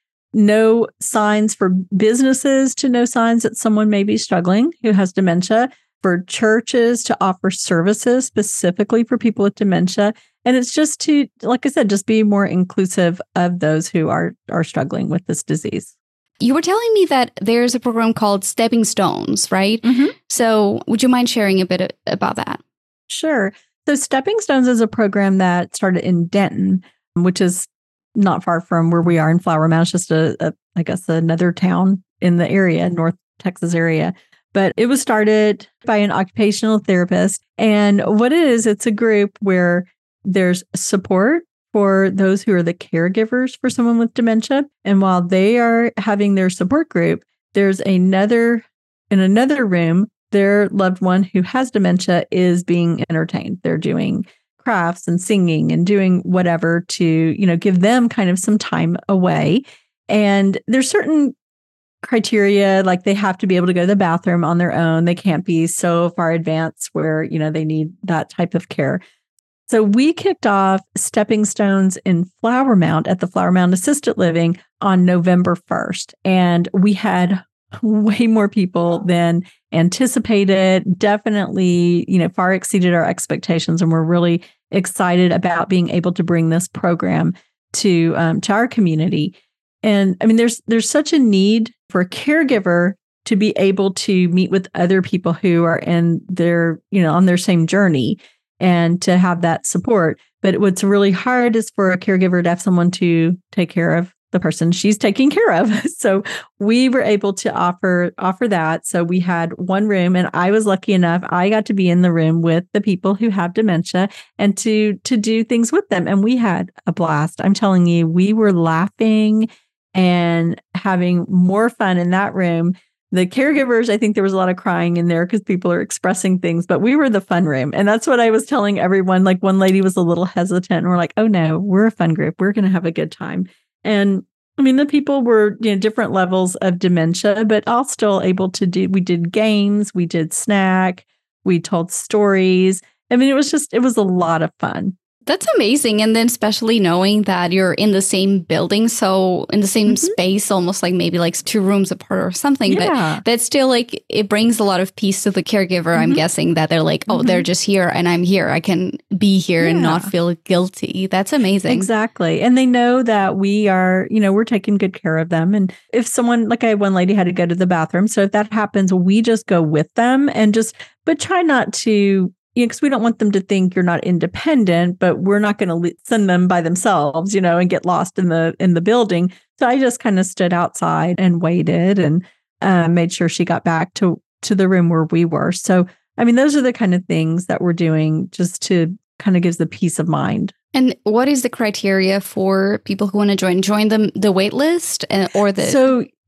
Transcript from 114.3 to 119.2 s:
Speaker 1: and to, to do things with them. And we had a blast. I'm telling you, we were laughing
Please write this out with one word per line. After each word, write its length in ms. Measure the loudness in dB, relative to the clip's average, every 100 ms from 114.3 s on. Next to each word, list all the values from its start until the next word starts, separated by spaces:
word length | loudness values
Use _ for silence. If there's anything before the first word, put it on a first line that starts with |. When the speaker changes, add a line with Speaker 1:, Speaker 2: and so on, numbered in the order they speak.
| -2
Speaker 1:
and 200 | -2 0
to, 380 | -2 0 0 -2 -4
to 100 | -2
do 300 | 0 -2 0
things 260 | -2 0
with 160 | -2 -2
them. 200 | -4 0
And 140 | 0
we 120 | 0 0
had 360 | 0 -2 -6 -8 -6
a 60 |
blast. 480 | -4 -2 0 -2 -2
I'm 120 | -2
telling 320 | 0 2 2 2
you, 200 | 2 0
we 280 | 2 2
were 180 | 2 2
laughing 1000 | 2 0 0 -2 -2 0 2